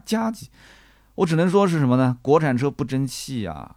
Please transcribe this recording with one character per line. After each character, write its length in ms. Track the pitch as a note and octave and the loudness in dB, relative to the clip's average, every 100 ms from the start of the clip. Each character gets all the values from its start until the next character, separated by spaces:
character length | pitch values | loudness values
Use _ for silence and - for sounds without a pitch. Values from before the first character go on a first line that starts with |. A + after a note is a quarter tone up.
加 280 | - A3 A3 | -4 -4 -4
级？ 160 | A3+ - _ - - _ _ _ | -6 -14 _ -20 -20 _ _ _
我 100 | - | -2
只 120 | B2 D#3+ | 0 2
能 120 | F3+ | 2
说 200 | G3 G3 | 4 2
是 100 | E3 | 2
什 100 | C3+ | 2
么 80 | B2+ | 4
呢？ 220 | B2+ B2 | 2 0
国 180 | - D#3 | 2 2
产 180 | D#3 B2 | 2 0
车 100 | C#3 | -2
不 160 | - | -4
争 220 | C3 C3+ C3+ | -4 -4 -4
气 400 | - - C3 F#2+ | -6 -8 -6 -6
啊， 300 | D2+ A#1 | -8 -14